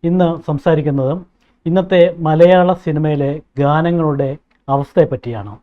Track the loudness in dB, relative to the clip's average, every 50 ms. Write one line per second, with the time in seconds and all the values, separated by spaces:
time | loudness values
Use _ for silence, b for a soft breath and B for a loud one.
0 | -2 0 0 2 0 0 -2 -6 -6 -6 -6 -4 0 0 0 0 0 -2 -2 -2
1 | -2 -2 -4 -6 -8 _ _ _ _ _ _ _ _ -2 -2 -2 0 2 4 4
2 | 4 4 2 -4 -2 -2 4 6 6 6 6 6 4 2 0 -2 -2 -4 -4 -2
3 | 0 -2 -2 -2 -2 -4 -4 -6 -12 _ _ -2 -2 0 0 0 0 0 0 0
4 | 0 -2 -2 -2 -4 -4 -6 -10 _ _ _ _ _ -4 -2 -2 -2 -2 _ 0
5 | 0 0 0 -8 -8 -10 -10 -10 -12 -14 -16 -20